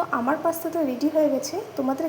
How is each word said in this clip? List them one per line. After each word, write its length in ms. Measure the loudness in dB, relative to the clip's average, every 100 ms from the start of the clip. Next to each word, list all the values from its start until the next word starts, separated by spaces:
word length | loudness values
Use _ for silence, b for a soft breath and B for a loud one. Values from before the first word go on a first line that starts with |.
| 0 0
আমার 180 | 0 2
পাস্তা 240 | 0 -2 -2
তো 60 | 0 0
রেডি 180 | 0 2 4
হয়ে 140 | 4
গেছে। 220 | 2 -2 -6 -6 -4
তোমাদের 280 | -2 0